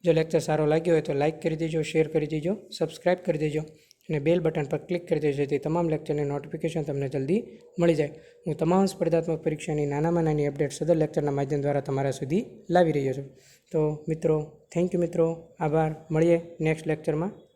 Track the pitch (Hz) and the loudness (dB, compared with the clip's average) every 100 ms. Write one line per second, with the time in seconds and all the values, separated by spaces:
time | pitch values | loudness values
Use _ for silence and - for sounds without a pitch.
0 | 175 160 160 160 160 151 151 156 170 160 | 4 2 4 0 0 0 2 2 4 2
1 | 147 143 147 160 165 156 160 160 156 160 | 2 0 0 0 -4 -2 -2 -2 0 0
2 | 151 156 147 156 160 214 - - 160 - | 2 0 -2 -2 -2 -4 -8 -6 -6 -2
3 | 180 180 - 156 156 151 156 - _ _ | 0 0 0 0 0 -2 -6 -16 _ _
4 | - 156 143 175 160 160 139 151 - 175 | -4 -2 2 2 2 -2 -2 -4 -4 -6
5 | 175 156 147 139 139 143 147 165 170 156 | -2 0 0 0 0 -2 0 0 0 -2
6 | 156 147 143 143 147 160 165 160 147 139 | -2 -2 -2 -4 -6 -6 -4 -4 -4 -4
7 | 139 139 135 202 - - - - 170 156 | -2 -4 0 -2 -2 -18 -14 2 4 4
8 | 147 - - - - 156 160 185 196 - | 0 -4 -20 -12 -8 -2 2 4 2 0
9 | 165 165 165 160 165 156 - 151 143 143 | 0 2 0 -2 -2 -4 -4 -2 0 0
10 | 160 170 160 151 143 143 143 - 156 165 | 0 2 2 2 0 0 -4 -2 0 2
11 | 151 - 147 139 139 147 143 143 139 135 | 2 0 -2 -2 -2 0 0 -2 -2 -2
12 | 139 127 135 180 - - - 170 170 147 | -2 -2 -2 -2 -2 -14 0 4 4 2
13 | 135 131 135 - _ _ _ 165 151 151 | -2 -4 -8 -18 _ _ _ 0 0 -2
14 | - 160 165 156 156 - _ 170 175 175 | -4 -2 0 0 -2 -14 _ -2 0 0
15 | 170 170 165 165 - _ 156 156 156 156 | -2 2 0 0 -12 _ 0 2 0 -2
16 | - 156 170 170 170 - 156 156 156 151 | -2 2 4 4 0 -4 -2 0 -2 -2
17 | - 156 180 - - | -2 -2 -4 -8 -20